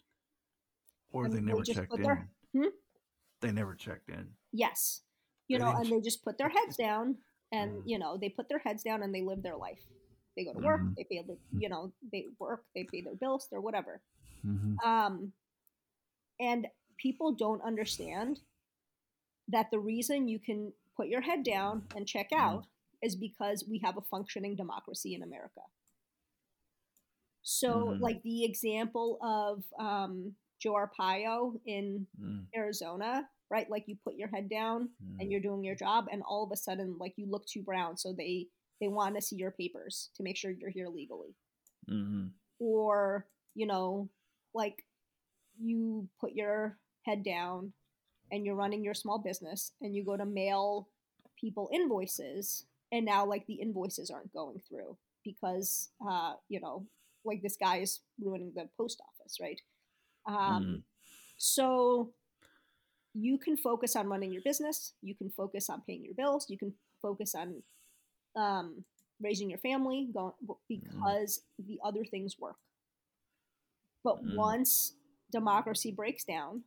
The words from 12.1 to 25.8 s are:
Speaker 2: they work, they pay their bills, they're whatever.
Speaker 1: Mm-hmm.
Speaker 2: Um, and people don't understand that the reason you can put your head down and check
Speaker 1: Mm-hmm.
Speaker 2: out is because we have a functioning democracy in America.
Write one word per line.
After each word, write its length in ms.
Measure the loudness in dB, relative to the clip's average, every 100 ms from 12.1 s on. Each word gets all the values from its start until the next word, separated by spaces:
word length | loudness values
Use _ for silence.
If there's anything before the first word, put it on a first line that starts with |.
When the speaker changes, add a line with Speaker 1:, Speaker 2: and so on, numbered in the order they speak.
Speaker 2:
they 160 | -8 -8 -8
work, 240 | -6 -6 -8 -10
they 80 |
pay 180 | -8 -8
their 140 | -8 -4
bills, 320 | -2 -2 -2
they're 120 | -6
whatever. 400 | -2 -4 -4 -10 _ _ -20 -6 -2
Speaker 1:
Mm-hmm. 300 | 0 2 4 6
Speaker 2:
Um, 440 | 6 4 2 -6 -10 _ _ _ _ _ _ _ _ _ -2
and 280 | 0 2 -2 -10 _ -2
people 340 | -2 2 2
don't 300 | 2 2 0
understand 800 | 0 -2 -2 -4 -4 -2 -2 -4 -8 _ _ _ _ _ _ _ _ _ 0
that 240 | 2 4
the 80 | 2
reason 480 | 0 0 2 2 2
you 120 | 0
can 340 | -2 -4 -4 -10 _ -4
put 100 | 0
your 140 | 0
head 220 | 2 0
down 400 | 2 2 0 -2 -6 -8
and 100 | -4
check 240 | -4 0
Speaker 1:
Mm-hmm. 240 | 4 4 2
Speaker 2:
out 80 | -4 _ _ _
is 140 | -4 -2
because 480 | -6 -4 -2 -2 -4
we 80 | -2
have 160 | -2 -2
a 40 |
functioning 540 | -4 -6 -4 -4 -4 -4
democracy 580 | -4 -8 -8 -8 -6 -6
in 80 |
America. 380 | -8 -12 -14 -18 -20 _